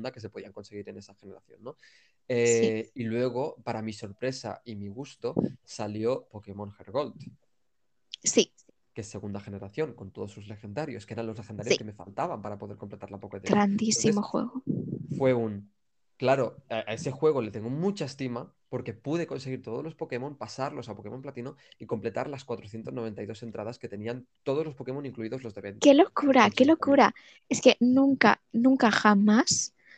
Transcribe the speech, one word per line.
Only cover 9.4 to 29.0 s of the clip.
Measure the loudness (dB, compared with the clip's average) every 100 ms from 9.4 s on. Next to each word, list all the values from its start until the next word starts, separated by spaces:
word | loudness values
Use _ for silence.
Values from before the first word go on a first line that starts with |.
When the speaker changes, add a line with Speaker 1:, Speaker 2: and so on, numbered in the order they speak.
Speaker 1:
generación, | -10 -12 -10 -8 -8
con | -8 -14
todos | -10 -12
sus | -12 -16
legendarios, | -16 -10 -8 -8 -10 -10
que |
eran | -8 -8
los | -8
legendarios | -12 -4 0 0
Speaker 2:
Sí. |
Speaker 1:
que |
me | -2
faltaban | -14 -10 -6 -4 -4
para | -8 -10
poder | -12 -12
completar | -14 -14 -14
la | -12
Pokédex. | -12 -8 2 4
Speaker 2:
Grandísimo | 4 2 0 2 2 2
Speaker 1:
Entonces, |
Speaker 2:
juego. | 0 -2 -2 -6 -4 -4 -4 -8 -6
Speaker 1:
fue | 0 2
un, | 2 0 -6 -12 _ _ _ _ -2
claro, | 2 2 0 -4 -6
a, | -6
a | -4
ese | -4 -6
juego | 0 2 2
le | -2
tengo | -6 -6
mucha | -2 -2 -2 -6
estima | -6 -6 -6 -10 _ _
porque | -8 -8
pude | -8 -4 -4 -4
conseguir | -8 -8 -8
todos | -6 -8
los | -8 -10
Pokémon, | -8 -6 -8 -10
pasarlos | -10 -6 -6 -6 -12
a | -12
Pokémon | -12 -12
Platino | -12 -10 -12 -14 _ -18
y | -8
completar | -6 -4 -4 -6
las | -8
cuatrocientos | -8 -10 -10 -12 -8
noventa | -6 -6 -8
y | -10
dos | -10
entradas | -12 -8 -10 -10
que | -12
tenían | -8 -8 -8 -12 _
todos | -4 -2 -4
los | -8
Pokémon, | -8 -8 -8
incluidos | -8 -6 -6
los | -8
de | -10
venta. | -12 6 8
Speaker 2:
¡Qué |
locura, | 8 6 2 4 6 6
qué | 6
Speaker 1:
Cuatrocientos | 6 4
noventa | 6
y | 6
dos. |
Speaker 2:
locura! | 6 4 -12 -16 -4
Es | 4
que | 6 6
nunca, | 6 6 6 6 4 4 _
nunca | 4 6 6 4
jamás | 6